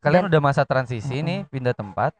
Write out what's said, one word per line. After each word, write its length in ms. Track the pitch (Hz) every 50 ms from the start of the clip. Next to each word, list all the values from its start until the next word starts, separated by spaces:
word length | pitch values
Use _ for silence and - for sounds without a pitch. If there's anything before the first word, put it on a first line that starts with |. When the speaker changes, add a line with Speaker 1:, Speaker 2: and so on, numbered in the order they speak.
| _
Speaker 1:
kalian 240 | 147 151 180 185 196
Speaker 2:
dan 20 |
Speaker 1:
udah 100 | 160 156 147
masa 200 | 143 139 151 139 -
transisi 560 | 135 131 131 120 127 117 104 135 127 135 156
Speaker 2:
Mm-mm. 0 |
Speaker 1:
nih, 160 | 151 139 147 147 147
pindah 240 | - 135 127 123 123
tempat. 360 | - 104 101 92 - 107 143 - _